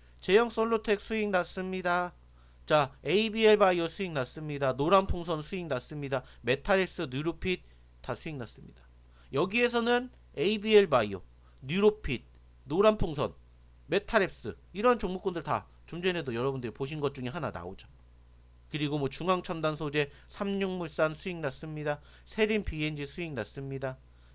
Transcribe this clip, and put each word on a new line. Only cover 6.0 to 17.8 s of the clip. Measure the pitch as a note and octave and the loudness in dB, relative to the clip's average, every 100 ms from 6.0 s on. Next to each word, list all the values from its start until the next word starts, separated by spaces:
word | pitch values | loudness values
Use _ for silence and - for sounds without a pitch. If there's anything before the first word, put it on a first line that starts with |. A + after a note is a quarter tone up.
| C#3+ C3 - - | -4 -4 -4 -6
메탈엑스, | A#2 C#3 - G3 F3+ - D#3+ | -2 0 2 2 2 -2 -6
뉴로핏 | B2+ D#3 D#3+ F#3 F3+ - - - - | -4 -4 -4 -4 -4 -6 -20 -20 -14
다 | - A#2+ | -10 -8
수익 | E3 | -8
났습니다. | D3 A2 - - - - - - - - | -10 -10 -14 -20 -20 -20 -20 -20 -20 -4
여기에서는 | C3+ F3 A3 A#3+ A#3+ A#3 A#3+ B3+ - - - | 0 0 2 2 2 2 2 0 -10 -14 -2
에이비엘 | D#3+ A3 G#3 G#3+ G3 | 0 0 6 6 8
바이오, | C3+ G#2+ F#2+ - - - - | 4 2 -4 -10 -20 -20 -16
뉴로핏, | B2+ F3 G#3 G#3 - B2 - - - - | -4 4 4 4 0 -6 -6 -20 -20 -20
노란 | - D#3 G#3+ G#3+ | -2 4 4 4
풍선, | F#3+ D3 A2 - - - - - - | 0 0 -2 -4 -20 -20 -20 -20 -4
메탈엑스 | F3 - A3+ F#3 - A#2 - - | -2 0 0 0 -2 -12 -12 -12
이런 | F3+ A#3 A#3+ | -2 2 2
종목군들 | F#3 F#3 F#3+ F3 | -2 -4 -4 -4
다 | D3+ A#2+ - - - | -2 -4 -4 -16 -14
좀 | D#3+ | -6
전에도 | F3+ F3 C3+ | -2 -2 -2
여러분들이 | A#2 C3 C3+ A#2 | -2 -2 -2 -6
보신 | - C3+ D3+ | -6 -6 -4
것 | C#3+ | -4
중에 | C#3 B2 | -4 -6
하나 | D#3 C3+ | -6 -6
나오죠. | F2 F2 F#2+ | -6 -10 -12